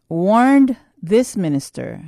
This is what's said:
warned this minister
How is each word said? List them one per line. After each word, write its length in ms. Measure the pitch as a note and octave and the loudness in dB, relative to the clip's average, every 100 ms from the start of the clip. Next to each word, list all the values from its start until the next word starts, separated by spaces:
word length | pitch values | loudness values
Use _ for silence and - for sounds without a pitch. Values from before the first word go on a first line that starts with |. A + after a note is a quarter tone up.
| - | -10
warned 640 | E3 F#3 A3+ C4 C#4 C4+ A#3 _ _ | -4 0 2 4 4 4 0 _ _
this 360 | D#3+ A3 B3 G#3 | 0 0 0 -4
minister 680 | E3 C#3 - - A#2+ A2+ | -4 -4 -6 -14 -14 -14